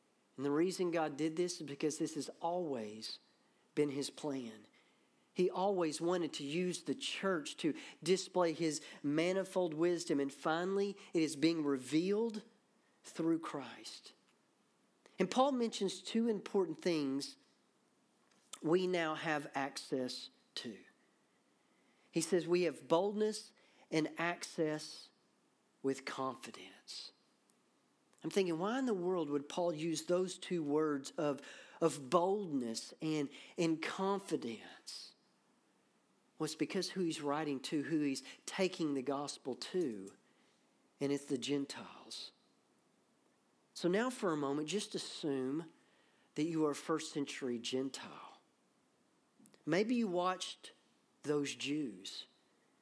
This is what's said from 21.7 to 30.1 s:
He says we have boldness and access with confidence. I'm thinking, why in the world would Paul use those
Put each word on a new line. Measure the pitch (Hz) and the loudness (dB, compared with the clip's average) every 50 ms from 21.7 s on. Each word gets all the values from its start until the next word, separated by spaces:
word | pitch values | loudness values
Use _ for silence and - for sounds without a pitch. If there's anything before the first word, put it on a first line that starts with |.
| _ _ _ _ _ _ _ _ | _ _ _ _ _ _ _ _
He | - 165 | -2 0
says | 160 - 190 175 156 165 | 0 4 2 2 4 4
we | 175 180 180 | 4 4 4
have | 160 135 - 135 131 | 2 0 -2 0 4
boldness | 165 165 190 208 208 208 214 214 208 - - - - _ - - _ - - - | 4 4 4 2 2 2 0 0 0 -2 -8 -12 -20 _ -20 -20 _ -20 -12 0
and | - 160 151 156 - - | 2 2 2 2 0 -2
access | 165 170 175 170 - - - - 160 151 151 151 - - - - - - _ _ _ _ _ _ _ _ _ _ _ _ _ _ | -2 -2 0 -2 -6 -10 -2 0 0 0 0 -2 -4 -8 -12 -14 -18 -20 _ _ _ _ _ _ _ _ _ _ _ _ _ _
with | - 135 135 135 - | 0 0 0 0 -4
confidence. | - - - 131 131 120 - - 120 - - - - - - - - - - - - - _ _ _ _ _ _ _ - _ _ _ _ _ _ _ _ _ _ _ _ _ - | -8 -6 -4 -4 -4 -4 -6 -10 -12 -12 -12 -16 -16 -18 -20 -16 -12 -12 -12 -12 -12 -16 _ _ _ _ _ _ _ -20 _ _ _ _ _ _ _ _ _ _ _ _ _ -8
I'm | 160 | 0
thinking, | 170 202 190 175 165 156 | 2 4 4 4 2 0
why | 180 208 240 269 | 0 0 0 0
in | 269 247 | 2 2
the | 214 | 0
world | 180 170 180 190 175 160 143 | 2 2 2 2 2 2 2
would | 143 143 143 - | 0 -2 -2 -2
Paul | - 180 175 175 165 | -2 0 2 2 0
use | 151 156 170 156 151 - | 0 0 -2 -2 -2 0
those | - | 2